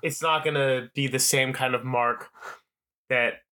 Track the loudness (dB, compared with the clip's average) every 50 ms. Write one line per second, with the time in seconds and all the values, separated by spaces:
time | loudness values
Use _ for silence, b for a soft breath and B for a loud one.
0 | -6 -6 -4 -2 0 2 2 2 0 0 0 2 2 2 2 0 -2 -6 -4 -2
1 | -2 0 0 0 0 2 2 2 2 0 0 -2 0 0 0 0 -2 0 0 2
2 | 2 2 0 -2 -6 -18 B B B B B B B B _ _ _ _ _ _
3 | _ 0 2 2 2 2 -2 -4 _ _